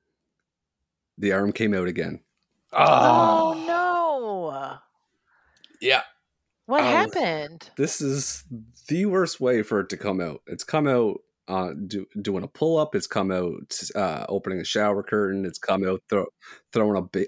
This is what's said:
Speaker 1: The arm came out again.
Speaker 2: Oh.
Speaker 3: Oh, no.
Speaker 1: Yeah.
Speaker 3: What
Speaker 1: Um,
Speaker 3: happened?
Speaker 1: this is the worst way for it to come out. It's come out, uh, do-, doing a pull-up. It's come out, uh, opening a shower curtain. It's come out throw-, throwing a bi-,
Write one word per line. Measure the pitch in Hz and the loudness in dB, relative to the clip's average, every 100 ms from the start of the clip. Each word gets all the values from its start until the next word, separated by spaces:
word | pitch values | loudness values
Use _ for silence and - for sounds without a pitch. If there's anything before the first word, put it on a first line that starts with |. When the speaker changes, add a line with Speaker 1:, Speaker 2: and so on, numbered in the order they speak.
| _ _ _ _ _ _ _ _ _ _ _ - | _ _ _ _ _ _ _ _ _ _ _ -4
Speaker 1:
The | 101 | 0
arm | 95 101 | 2 0
came | - 107 | 0 0
out | 95 90 | 2 0
again. | 85 82 85 _ _ _ _ - | -2 -4 -6 _ _ _ _ -4
Speaker 2:
Oh. | - - - 123 120 330 330 320 | 4 6 8 8 8 6 4 2
Speaker 3:
Oh, | 320 | 0
no. | 330 349 359 349 330 269 220 190 160 139 135 131 _ _ _ _ _ _ _ _ _ - | -2 0 0 0 0 -2 -4 -4 -6 -8 -10 -12 _ _ _ _ _ _ _ _ _ -4
Speaker 1:
Yeah. | 143 131 - _ _ _ _ _ - | 2 2 0 _ _ _ _ _ -2
Speaker 3:
What | 285 | 2
Speaker 1:
Um, | 262 | 4
Speaker 3:
happened? | 320 427 370 190 156 147 165 - - | 2 2 0 -2 -2 -8 -14 -12 -4
Speaker 1:
this | 156 - | -4 -2
is | 139 139 - - - 117 113 _ - | -4 -4 -4 -8 -12 -16 -16 _ -4
the | 165 208 | 0 2
worst | 185 170 - | 2 0 0
way | 127 117 | 2 2
for | 104 104 | 2 0
it | 90 | -2
to | 92 | -4
come | 101 92 | -2 -2
out. | 85 - | -4 -8
It's | - 87 | -12 -12
come | - 156 147 | -4 0 2
out, | 123 110 - _ _ - | 2 0 -2 _ _ -6
uh, | 95 90 76 98 | -4 -4 -6 -8
do-, | 101 - 107 | -8 -8 -8
doing | 101 92 | -4 -4
a | 98 | -6
pull-up. | - 160 160 151 | -2 0 2 0
It's | 101 - | -4 -2
come | 107 95 | -2 0
out, | 92 90 - - - 98 | 0 -2 -6 -10 -10 -6
uh, | 104 92 - - | -2 -2 -2 -4
opening | 98 95 92 | -6 -4 -6
a | |
shower | - 107 104 101 | -4 0 0 0
curtain. | - 107 98 98 | -2 0 0 -2
It's | 92 - | -4 -6
come | - 95 92 | -2 0 0
out | 95 - | -2 -2
throw-, | 101 87 _ - - _ | -2 -2 _ -20 -20 _
throwing | 117 107 98 | 0 2 0
a | |
bi-, | 92 95 | -2 -4